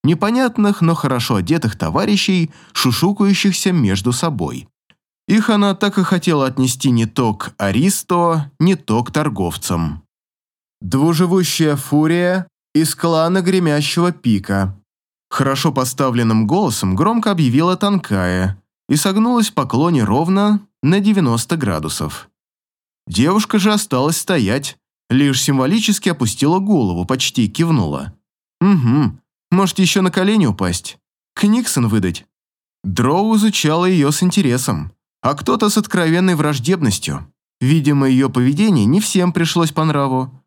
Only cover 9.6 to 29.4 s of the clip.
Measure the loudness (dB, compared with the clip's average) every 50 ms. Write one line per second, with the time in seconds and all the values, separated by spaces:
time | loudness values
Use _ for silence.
9.6 | -6 -4 -2 -2 -2 -4 -6 -8 _ _ _ _ _ _ _ _ _ _ _ _
10.6 | _ _ _ _ -8 -4 0 0 2 2 2 2 2 2 2 0 0 0 -2 0
11.6 | 0 0 0 -2 -4 0 0 2 2 2 2 0 0 0 -2 -2 -4 -8 _ _
12.6 | _ _ _ 0 0 0 -2 -4 -2 0 0 2 2 2 0 0 0 0 0 2
13.6 | 2 2 0 0 -2 -2 -2 0 0 0 -2 -2 0 0 0 0 0 -2 -2 -2
14.6 | -2 -2 -4 -10 _ _ _ _ _ _ _ _ _ _ -4 -2 -2 -2 -2 0
15.6 | -2 -2 0 0 -4 -4 -2 -2 -2 0 0 0 2 2 2 2 2 2 0 0
16.6 | 0 0 -2 -2 -2 -2 0 2 0 2 0 0 0 0 0 2 0 2 2 2
17.6 | 2 2 0 0 0 0 0 -2 -2 -2 -2 -2 0 0 0 0 -2 -2 -4 -6
18.6 | _ _ _ _ _ -2 -2 0 0 0 0 0 0 2 2 0 0 0 -2 -4
19.6 | -4 -2 0 0 0 2 2 0 2 2 0 0 0 0 0 2 2 2 0 0
20.6 | -2 _ _ _ 0 2 2 2 2 2 2 2 2 2 0 -2 -2 -4 -4 -2
21.6 | -2 -2 -2 -4 -4 -6 -6 -6 -6 -8 -8 -12 -18 _ _ _ _ _ _ _
22.6 | _ _ _ _ _ _ _ _ _ -6 -2 0 2 2 2 0 0 0 -2 0
23.6 | 2 2 0 0 -2 -2 -2 -2 0 -2 -2 -4 -4 -2 0 0 0 0 -2 -4
24.6 | -6 -10 -14 _ _ _ _ _ _ _ 0 2 2 2 0 0 -2 0 0 0
25.6 | 0 0 0 0 0 0 -2 0 0 -2 -2 0 -2 -4 -2 0 0 0 2 0
26.6 | 0 2 2 2 2 0 -2 -4 -2 -2 -2 -2 -2 -4 0 -2 -2 -2 0 -2
27.6 | 0 0 2 0 0 -2 -4 -6 -8 -12 -16 _ _ _ _ _ _ _ _ _
28.6 | 2 2 4 4 4 2 2 2 2 0 -2 -6 _ _ _ _